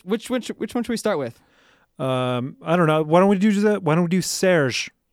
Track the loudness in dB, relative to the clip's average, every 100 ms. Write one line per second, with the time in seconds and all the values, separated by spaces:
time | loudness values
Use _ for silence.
0 | -6 -6 -4 -6 -6 -8 -6 -4 -4 -4
1 | -2 -2 -4 -10 _ _ _ _ _ -8
2 | -4 -2 -2 -4 -6 -8 -2 2 2 2
3 | 4 4 4 4 2 2 2 0 0 2
4 | 2 0 -2 0 2 2 2 -2 -8 -14
5 | _